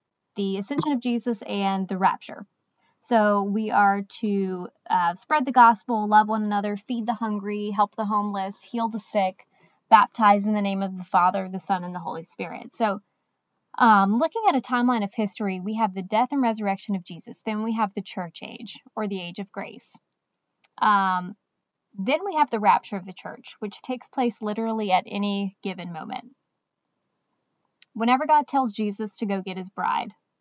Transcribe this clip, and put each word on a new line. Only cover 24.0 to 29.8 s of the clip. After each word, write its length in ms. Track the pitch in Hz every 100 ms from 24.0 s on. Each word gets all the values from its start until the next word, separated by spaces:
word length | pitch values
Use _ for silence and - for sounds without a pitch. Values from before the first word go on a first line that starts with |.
| -
place 320 | 277 240 -
literally 520 | 214 208 226 220 208
at 120 | 185 -
any 480 | 202 202 202 196 -
given 320 | 196 185 175
moment. 440 | 160 - - 247 _ _ _ _ _ _ _ _ _ _ _ _ _ _ _ -
Whenever 300 | - 233 254
God 220 | 302 302 -
tells 260 | 277 247
Jesus 440 | 202 208 202 214 -
to 100 | 202
go 160 | 196
get 160 | 190 185
his 100 | 185
bride. 460 | -